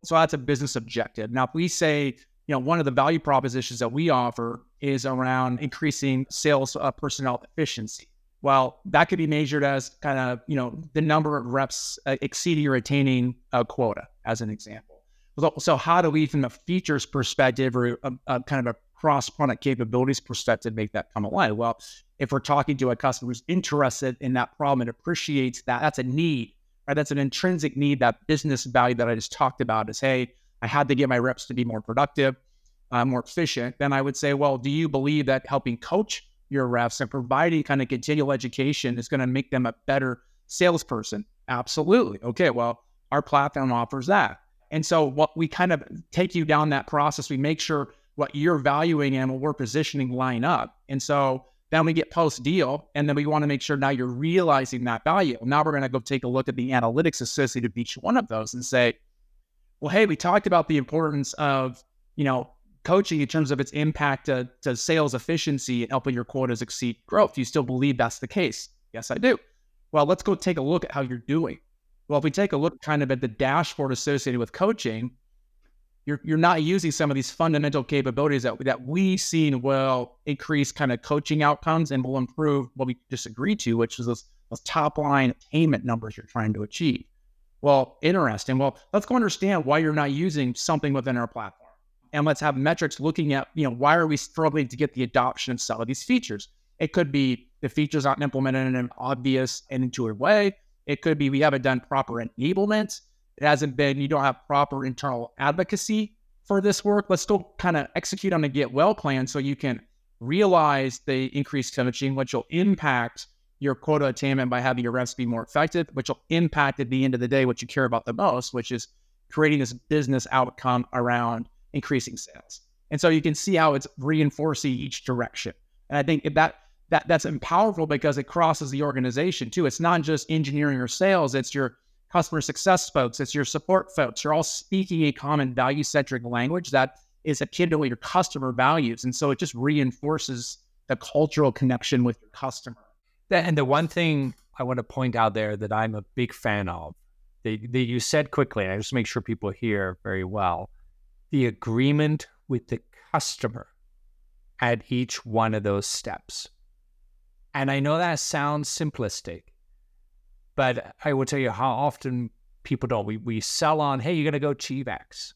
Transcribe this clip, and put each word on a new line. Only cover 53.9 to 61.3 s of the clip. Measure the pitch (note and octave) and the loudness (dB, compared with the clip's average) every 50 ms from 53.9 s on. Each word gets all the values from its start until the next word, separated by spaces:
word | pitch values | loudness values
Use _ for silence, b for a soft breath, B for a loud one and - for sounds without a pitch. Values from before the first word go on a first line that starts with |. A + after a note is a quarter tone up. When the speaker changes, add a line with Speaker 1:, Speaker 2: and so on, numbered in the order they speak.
| C#3 A#2+ B2+ B2 | 0 0 -2 -4
Speaker 1:
realizing | B2 B2 C#3+ E3 E3+ F#3 F3+ E3 C#3+ C3+ C3 B2 - B2 A#2+ | -4 -4 -2 2 2 4 4 4 4 2 2 0 -4 -4 -2
that | A#2+ A#2 A2+ _ | -2 -2 -2 _
value. | D#3 E3 G3 F#3+ D3+ A#2+ - | 2 2 4 2 2 0 -2
Now | A#2 B2 C#3 D3 D#3 | -2 2 2 4 4
we're | D#3+ | 2
gonna | D3+ C#3+ C3+ B2+ | 0 0 -2 -2
go | B2 C3 | -2 -4
take | A#2 - C#3 C3+ B2 | -4 -2 -4 -4 -2
a | B2 | -2
look | B2 C3 B2+ - | -2 0 -2 -2
at | B2+ C3 | -2 -4
the | A#2+ B2+ | -2 2
analytics | C3 B2+ A#2+ A#2 A#2+ C#3 E3 E3+ - - | 2 2 2 4 2 2 2 2 0 -2
associated | B2+ A2 - - C#3 C3 - B2+ A#2+ A#2 | -8 -6 0 0 0 0 0 -2 -4 -4
with | G2 A#2+ | -4 -4
each | A#2 - - | -6 -6 -8
one | - - E2+ A#2 B2+ | -6 -2 0 2 2
of | - - | 0 0
those | A2+ A2 A2 G#2+ - | -6 -6 -6 -6 -8
and | B2 B2 | -10 -8
say, | - - B2+ B2 A#2+ A2+ _ _ _ _ _ _ _ _ _ _ _ _ _ _ _ _ _ | 0 2 4 4 4 2 _ _ _ _ _ _ _ _ _ _ _ _ _ _ _ _ _
"Well, | - D3 | -6 0
hey, | E3+ G3+ A3 | 4 4 4
we | G#3 A3+ - | 4 2 0
talked | - F3 F#3 G#3 - G3 | 0 2 2 2 2 4
about | F3+ E3+ D3+ - | 4 4 4 4
the | D#3+ | 2
importance | D3 B2+ - - D#3+ D#3+ D#3 D3 C#3+ C#3 - | 0 0 0 -2 -2 0 0 0 -2 -4 -4